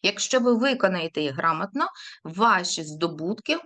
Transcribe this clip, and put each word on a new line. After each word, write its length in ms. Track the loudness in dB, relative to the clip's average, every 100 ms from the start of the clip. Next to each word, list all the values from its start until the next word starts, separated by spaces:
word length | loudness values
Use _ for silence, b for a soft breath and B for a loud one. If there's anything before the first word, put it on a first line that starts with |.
Якщо 360 | -2 -2 0 2
ви 140 | 4
виконаєте 680 | 4 2 2 0 0 -4 -2
її 100 | -2
грамотно, 560 | 0 0 0 -4 -4 -4 B B B
ваші 600 | -8 2 4 4 0 -6
здобутки 720 | -6 -4 -4 -2 -6 -4 -2 -2